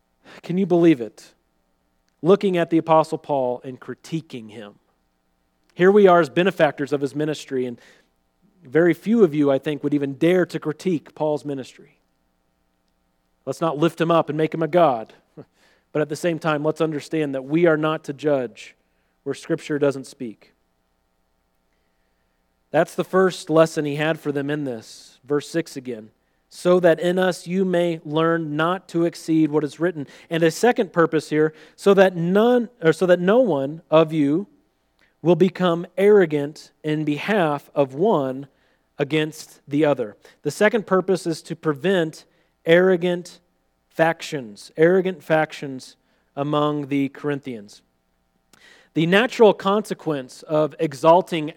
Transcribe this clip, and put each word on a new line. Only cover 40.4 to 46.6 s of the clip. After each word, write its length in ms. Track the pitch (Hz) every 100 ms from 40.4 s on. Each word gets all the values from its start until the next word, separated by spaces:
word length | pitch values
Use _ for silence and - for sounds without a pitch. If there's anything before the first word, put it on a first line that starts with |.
The 80 | 147
second 340 | - 208 214 -
purpose 400 | 185 180 180 170
is 160 | 156
to 140 | - 165
prevent 680 | 160 139 170 190 160 - - _ _ _
arrogant 760 | - 175 185 180 180 175 - - _ _ _ _ _
factions, 800 | - 165 160 - 147 113 101 - -
arrogant 440 | 165 185 180 165
factions 760 | - 156 151 - 143 131 - _ _ _ _
among 520 | 139 143 151